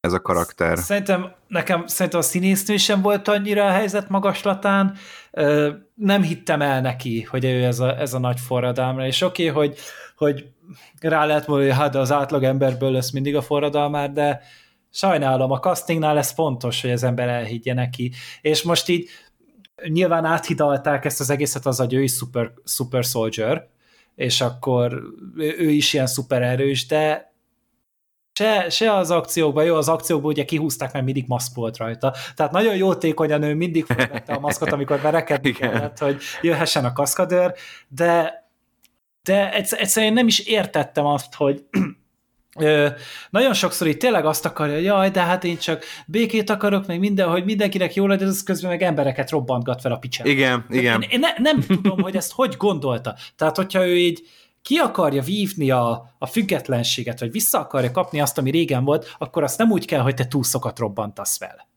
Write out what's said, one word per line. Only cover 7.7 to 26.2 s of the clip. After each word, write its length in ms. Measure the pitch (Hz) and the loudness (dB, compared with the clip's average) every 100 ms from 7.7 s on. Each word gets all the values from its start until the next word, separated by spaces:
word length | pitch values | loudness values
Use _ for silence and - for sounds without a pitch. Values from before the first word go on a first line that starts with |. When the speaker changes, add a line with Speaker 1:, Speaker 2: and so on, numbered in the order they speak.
| 120 | 2
Speaker 2:
a, 180 | 127 123 | 0 0
ez 160 | 135 | -4
a 40 | 127 | -2
nagy 220 | 123 123 | -2 -2
forradalma. 680 | - 127 123 123 127 131 131 | -2 -2 0 0 -2 -2 -2
És 140 | 131 | 0
oké, 260 | - - 165 | -2 0 0
hogy, 320 | 147 147 143 - - - _ | 2 0 -2 -16 -18 -20 _
hogy 280 | 151 135 - _ 175 - - _ | 0 0 -8 _ -20 -20 -20 _
rá 240 | 160 156 151 | -2 2 2
lehet 200 | 151 - | 2 2
mondani, 220 | 143 139 | 2 4
hogy 80 | 131 | 4
hát, 140 | 147 | 2
de 60 | 135 | 2
az 140 | 127 | 2
átlag 320 | 147 139 147 | 2 2 2
emberből 460 | 131 131 135 123 135 | 2 2 0 0 0
lesz 200 | 131 127 | 0 -2
mindig 260 | 135 139 143 | -4 -2 -2
a 60 | |
forradalmár, 720 | 131 147 147 143 147 147 143 | 0 0 0 0 0 0 -4
de 280 | 139 147 143 - - _ _ _ | 0 0 0 -8 -20 _ _ _
sajnálom, 600 | - 196 170 139 131 131 | -2 2 2 2 2 2
a 80 | 135 | 0
castingnál 580 | 185 175 - 165 156 151 | 0 -2 -2 0 2 2
ez 120 | - | 0
fontos, 500 | - 160 127 123 117 | 0 -2 -2 -4 -4
hogy 100 | 131 | -2
az 120 | 123 | 0
ember 260 | 127 120 123 | 0 0 -2
elhiggye 460 | 120 110 117 120 | -2 -4 -6 -4
neki. 380 | 123 123 123 123 127 - - | -2 -2 -4 -8 -8 -18 -4
És 220 | 151 156 | 0 0
most 260 | 170 170 - | 2 0 2
így 200 | 175 175 - _ _ _ _ _ - | 0 0 -16 _ _ _ _ _ -16
nyilván 420 | 175 160 180 165 | -4 0 2 2
áthidalták 800 | 160 165 - 147 147 139 143 143 | 2 0 0 0 2 2 0 0
ezt 160 | 139 - | -2 -4
az 100 | 131 | -2
egészet 360 | 139 139 - 131 | 0 0 -2 -2
azzal, 200 | 123 123 | 0 0
hogy 80 | |
ő 80 | 127 | 2
is 100 | 135 | 0
super, 400 | - 123 123 117 - | -2 -4 -4 -4 -6
super 400 | - - 120 127 | -8 -6 -2 -2
soldier, 640 | 120 127 110 110 110 160 - _ _ _ _ | -2 0 -2 0 -2 -2 -4 _ _ _ _
és 260 | - 127 - | -6 -2 0
akkor 640 | 127 123 - 123 120 131 - - - 156 | 0 -2 0 2 0 -2 -10 -16 -18 -4
ő, 180 | 151 170 | -4 0
ő 120 | 165 | 2
is 220 | 151 143 | 4 2
ilyen 140 | 151 131 | 2 0
szuper 360 | 127 | -2